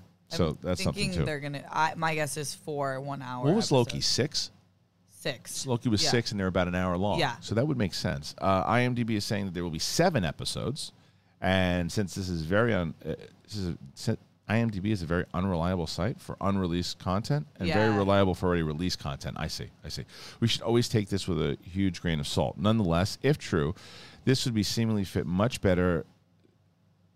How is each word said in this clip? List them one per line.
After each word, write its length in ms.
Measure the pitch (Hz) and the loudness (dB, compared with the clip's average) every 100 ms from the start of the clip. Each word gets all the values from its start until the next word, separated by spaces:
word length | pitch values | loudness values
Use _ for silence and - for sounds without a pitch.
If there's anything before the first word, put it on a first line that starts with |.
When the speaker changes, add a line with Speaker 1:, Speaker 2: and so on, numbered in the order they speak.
| - _ - | -16 _ -8
Speaker 1:
So 180 | - 82 | 0 0
Speaker 2:
I'm 100 | - | 0
Speaker 1:
that's 200 | 87 90 | -4 -2
something, 200 | - 71 | -2 -2
Speaker 2:
thinking 160 | 98 - | -2 0
Speaker 1:
too. 60 | - | -2
Speaker 2:
they're 140 | 147 | -2
gonna, 240 | 143 143 - | -6 -8 -4
I, 220 | - 160 165 | 0 0 0
my 200 | 160 156 | -2 0
guess 200 | 147 156 | -2 -4
is 200 | 143 - | -8 -8
four 440 | - 143 139 131 | -8 -4 -4 -4
one-hour 460 | 139 139 127 127 135 | -6 -8 -8 -2 2
Speaker 1:
What 80 | |
was 180 | 226 196 | 4 4
Loki, 260 | 135 117 69 | 4 4 0
Speaker 2:
episodes. 80 | - | 0
Speaker 1:
six? 440 | - 139 - - - _ _ _ _ _ | 2 0 -2 -6 -10 _ _ _ _ _
Speaker 2:
Six. 600 | - 160 120 - - 135 | -10 -8 -8 -10 -8 -2
Speaker 1:
Loki 200 | 120 131 | 0 2
was 160 | 104 | 2
Speaker 2:
Yeah. 60 | - | 4
Speaker 1:
six, 220 | 117 - | 2 2
and 80 | 101 | 0
they're 80 | 92 | 0
about 200 | 90 90 | 2 2
an 80 | 90 | 0
hour 220 | 92 90 | 0 0
long. 220 | 101 95 | 0 0
Speaker 2:
Yeah. 160 | 143 - | 0 -2
Speaker 1:
So 120 | - 101 | -4 0
that 120 | 147 | 0
would 100 | 131 | 0
make 160 | 95 | -2
sense. 400 | - 90 71 76 - | -2 -2 -4 -6 -4
Uh, 220 | 92 95 - | 2 2 4
I 160 | 117 | 2
M 140 | 123 123 | 2 0
D 80 | |
B 120 | 113 107 | 0 -2
is 80 | |
saying 220 | - 101 98 | -2 -2 -2
that 80 | |
there 100 | 87 | -4
will 60 | 87 | -4
be 100 | 80 | -4
seven 460 | - - 175 147 82 | -2 2 4 4 0
episodes, 680 | - - 65 69 147 - - _ _ _ - | -2 -6 -4 -4 -6 -8 -14 _ _ _ -4
and 500 | 98 95 92 90 85 | 2 4 4 2 0
since 240 | 110 95 - | -2 -2 -2
this 120 | 92 | -4
is 140 | 85 | -2
very 320 | 78 101 120 | 2 2 4
un-, 220 | 101 85 - 80 | 2 0 -4 -8
uh, 80 | - - - | -8 -10 -20
this 120 | - 104 | -12 -6
is 140 | 90 | -6
a, 80 | - 67 | -6 -10
si-, 240 | - - - - _ - | -8 -4 -4 -6 _ -2
I 100 | 110 | 0
M 120 | 117 | 0
D 100 | 101 | 0
B 120 | 101 | -2
is 100 | 104 | -2
a 20 | 80 | 0
very 200 | 87 - | 0 0
unreliable 540 | 87 98 87 85 92 80 | -2 0 0 0 0 -2
site 320 | - 98 - | -2 -4 -4
for 180 | - - | -10 -4
unreleased 580 | 98 98 90 87 87 - | 0 0 0 0 -2 -4
content 480 | 95 95 - 147 151 - | -2 -2 0 -2 -4 -4
and 120 | - | 0
very 180 | 151 110 | 4 4
Speaker 2:
Yeah. 60 | 104 | 4
Speaker 1:
reliable 380 | 98 98 98 87 | 4 4 4 2
for 120 | 92 | 2
already 140 | 87 | 2
released 360 | 78 76 90 - | 0 0 -2 -4
content. 380 | 73 69 76 - | -6 -8 -8 -6
I 80 | 80 | -6
see, 220 | - - - | -6 -10 -14
I 60 | 82 | -12
see. 160 | - - - - - | -10 -12 -14 -14 -2
We 80 | 117 | 0
should 140 | - | 0
always 260 | - 120 120 | 2 2 4
take 200 | 113 101 | 0 0
this 180 | 98 - | -2 -2
with 120 | 80 | 0
a 180 | 76 69 | 0 -2
huge 380 | - 92 98 87 | -6 0 0 0
grain 180 | 87 80 | -2 -2
of 80 | 73 | 0
salt. 300 | - 69 - | 0 0 0
Nonetheless, 600 | 98 113 92 82 104 - | 2 2 4 2 2 0
if 140 | 131 151 | 0 0
true, 360 | - 87 73 - - - - - - | 0 0 0 -4 -12 -20 -20 -6 0
this 200 | 131 131 | 0 2
would 80 | 110 | 0
be 80 | |
seemingly 400 | 95 - 113 107 95 | 0 0 0 0 -2
fit 200 | 101 62 | -2 0
much 360 | 90 113 - | 2 0 2
better, 440 | 101 90 90 85 - _ _ _ _ _ _ _ _ _ _ | 2 4 4 2 -2 _ _ _ _ _ _ _ _ _ _